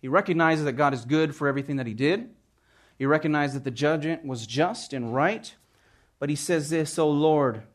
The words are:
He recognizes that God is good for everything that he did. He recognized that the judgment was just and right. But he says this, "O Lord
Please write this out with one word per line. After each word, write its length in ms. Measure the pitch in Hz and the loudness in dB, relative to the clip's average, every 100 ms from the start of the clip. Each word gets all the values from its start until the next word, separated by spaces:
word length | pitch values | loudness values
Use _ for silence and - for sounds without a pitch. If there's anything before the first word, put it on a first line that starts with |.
He 60 | 131 | 2
recognizes 560 | 160 190 165 160 160 | 0 2 2 4 2
that 80 | 147 | 0
God 200 | 123 147 | 2 0
is 120 | 135 | 0
good 320 | 117 156 156 143 | 0 2 2 0
for 100 | 143 | -2
everything 300 | 139 139 139 | -2 -4 -4
that 100 | 120 | -4
he 80 | |
did. 360 | 110 139 196 240 - _ _ _ _ _ _ | 0 0 0 -4 -18 _ _ _ _ _ _
He 80 | 135 | 2
recognized 480 | 151 156 151 143 | 2 2 0 0
that 80 | 135 | -2
the 80 | 135 | -6
judgment 560 | 117 147 160 151 165 139 | -2 0 0 -2 -6 -6
was 220 | 127 107 | -8 -6
just 440 | 117 170 233 - | 0 0 -2 -8
and 220 | 135 117 | -6 -4
right. 400 | 123 160 220 - - _ _ _ _ _ _ | 0 0 0 -10 -20 _ _ _ _ _ _
But 100 | 143 | -4
he 60 | |
says 360 | 147 - 170 147 | -4 0 -2 0
this, 280 | 160 151 - | -2 -2 0
"O 100 | 156 | 2
Lord 540 | 147 156 151 135 107 - | 4 4 4 2 -2 -12